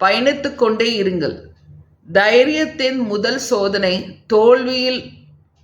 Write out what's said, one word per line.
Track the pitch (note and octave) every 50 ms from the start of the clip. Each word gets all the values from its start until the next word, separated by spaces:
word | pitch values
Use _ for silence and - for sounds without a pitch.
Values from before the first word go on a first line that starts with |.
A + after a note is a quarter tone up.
| F#3
பயணித்துக் | G3 G#3 A#3 B3 C#4 D4 C#4+ - C#4 -
கொண்டே | - B3 A3 A3 A3 A#3 A#3+ A#3 G#3 F#3+
இருங்கள். | F#3+ F3+ F3 D3 B2 - - - - - _ _ - - - - _ _ _ _ D#3+ E3
தைரியத்தின் | G3 G3+ G#3+ A#3 B3 B3+ D4 D4+ D#4 D#4 - - - - C4 C4 C4 A#3+
முதல் | G#3 G#3 G#3 G3+ A#3 B3+ C4+
சோதனை | C4 - B3 G3+ G3 G3 G3+ G3 F#3+ F#3 F3+ F#3 - - - - _
தோல்வியில் | - A3 G#3+ A3 A#3 B3 B3+ B3 B3+ B3+ B3+ B3+ B3+ B3+ A#3+ - - - - - - - _ _ _ _ _